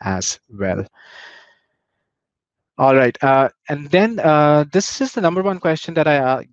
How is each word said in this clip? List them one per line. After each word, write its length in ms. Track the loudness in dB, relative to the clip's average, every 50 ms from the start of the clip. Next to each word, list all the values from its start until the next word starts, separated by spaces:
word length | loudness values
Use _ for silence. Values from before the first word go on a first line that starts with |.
| -8
as 380 | -6 -6 -6 -6 -8 -8 -10 _ _
well. 360 | -12 -8 -6 -4 -4 -4 -6 -10 _ _ -20 -20 -20 -20 -20 -20 -20 -20 -20 _ _ _ _ _ _ _ _ _ _ _ _ _ _ _ _ _ _ _ _ _ _ _ _ _ _ 0
All 160 | 2 4 4
right, 220 | 4 4 2 0 0 0
uh, 240 | 2 2 4 2 0 -2 _ _ -8
and 180 | -8 -8 -4 0
then, 280 | 2 2 2 2 0 0
uh, 480 | 0 2 4 4 4 4 4 2 2 0
this 300 | -2 -2 -2 -4 -6 -6
is 140 | -6 -6 -4
the 80 | -2 -2
number 200 | -2 0 0 -2
one 160 | -4 -4 -4
question 360 | -2 -4 -4 -4 -6 -6 -2
that 120 | -2 0
I, 120 | 2 2 0
uh, 240 | 0 0 -2 -2 -4 _